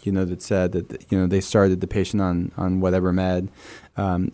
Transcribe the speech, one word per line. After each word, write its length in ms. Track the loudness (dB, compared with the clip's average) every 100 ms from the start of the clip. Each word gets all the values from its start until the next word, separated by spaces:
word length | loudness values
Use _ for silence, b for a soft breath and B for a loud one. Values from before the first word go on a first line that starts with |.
you 100 | -2
know, 120 | -2
that 180 | -2 -4
said 300 | -2 0 0
that, 340 | -2 -6 -10 -2
you 80 | 0
know, 80 | 2
they 140 | 0
started 400 | 2 4 4 2
the 60 | -2
patient 340 | -2 -2 0
on, 300 | 0 0 -2 -4
on 240 | -2 0
whatever 320 | 2 2 2
med. 360 | 2 0 0 -4 -10 B B B -4
Um, 340 | -2 0 -2